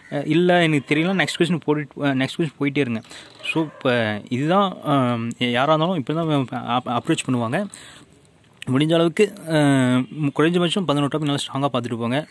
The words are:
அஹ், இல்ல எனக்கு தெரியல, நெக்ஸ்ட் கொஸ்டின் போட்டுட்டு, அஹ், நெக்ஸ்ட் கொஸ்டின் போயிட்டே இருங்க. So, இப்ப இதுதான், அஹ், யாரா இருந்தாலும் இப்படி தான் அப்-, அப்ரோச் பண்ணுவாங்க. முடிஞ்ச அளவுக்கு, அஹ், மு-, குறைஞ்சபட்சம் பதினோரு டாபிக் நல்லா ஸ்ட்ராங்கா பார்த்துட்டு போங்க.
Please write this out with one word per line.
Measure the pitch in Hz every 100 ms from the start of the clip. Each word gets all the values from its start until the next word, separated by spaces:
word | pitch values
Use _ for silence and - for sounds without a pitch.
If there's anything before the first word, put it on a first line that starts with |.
| -
அஹ், | 143 143
இல்ல | 156 180 175
எனக்கு | 165 147 -
தெரியல, | 147
நெக்ஸ்ட் | 170 190 147 -
கொஸ்டின் | 170 170 -
போட்டுட்டு, | 151 143 -
அஹ், | 143
நெக்ஸ்ட் | 131 131 -
கொஸ்டின் | 160 -
போயிட்டே | 143 139
இருங்க. | 131 110 - - - - -
So, | 156
இப்ப | 156 - 135 123 110 104 -
இதுதான், | 123 151 190 196 - -
அஹ், | 143 123 117 117 - 123
யாரா | 120 139
இருந்தாலும் | 156 160 185
இப்படி | 123 156
தான் | 165 147 123
அப்-, | 123 120 120 -
அப்ரோச் | 120 - 160 -
பண்ணுவாங்க. | 127 113 151 202 - - - - _ _ _ _ _ -
முடிஞ்ச | 131 156
அளவுக்கு, | 165 170 160 208 - 160
அஹ், | 160 147 135 127 127 127
மு-, | 147 143
குறைஞ்சபட்சம் | - 156 175 175 208
பதினோரு | 160 143 143 156
டாபிக் |
நல்லா | 151 143
ஸ்ட்ராங்கா | - 135 139
பார்த்துட்டு | 127 117 117
போங்க. | 117 135 156